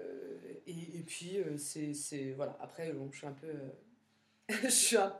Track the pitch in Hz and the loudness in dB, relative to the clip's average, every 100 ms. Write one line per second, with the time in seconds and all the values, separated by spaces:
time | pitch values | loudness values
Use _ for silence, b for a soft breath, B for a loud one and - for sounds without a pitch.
0 | 90 - - - - - - 170 170 165 | -6 -6 -6 -8 -10 -12 -8 -8 -6 -6
1 | - - 170 196 165 147 - 160 151 143 | -6 -6 -2 0 0 0 -4 -2 -2 -2
2 | - 143 135 131 139 - 143 - 165 139 | -4 -2 -2 -2 -2 -4 -10 -6 -4 -2
3 | 139 - 147 139 160 147 135 - - - | -4 -6 -8 -8 -8 -6 -8 -12 -18 -20
4 | _ _ _ _ - 214 247 - - 226 | _ _ _ _ -2 2 6 6 8 8
5 | 196 | 6